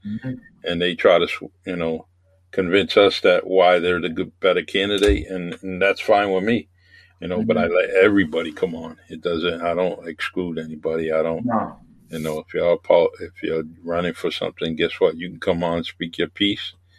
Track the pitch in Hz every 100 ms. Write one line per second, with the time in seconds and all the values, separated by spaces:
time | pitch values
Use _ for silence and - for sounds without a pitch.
0 | 101 107 131 127 - _ 90 85 90 87
1 | 101 87 85 - - _ - 87 82 80
2 | - _ _ _ _ - 90 98 87 -
3 | 101 - 95 90 - 92 90 90 87 87
4 | 82 85 90 - 95 90 82 98 101 101
5 | 104 101 - 92 87 82 92 90 98 95
6 | - 101 101 92 104 117 - _ _ -
7 | _ _ 87 90 110 - 85 90 92 95
8 | 104 101 80 82 82 - 92 82 82 -
9 | - 78 87 85 87 85 85 85 90 85
10 | 87 80 - 90 87 82 80 78 80 80
11 | 80 80 82 82 123 110 78 - - _
12 | _ 82 78 78 - 82 85 82 - 87
13 | 80 - 87 - 82 80 80 85 85 85
14 | 87 80 87 - 85 - 82 78 82 -
15 | 90 82 90 82 - 87 85 85 80 -
16 | 87 82 80 - 101 107 - - _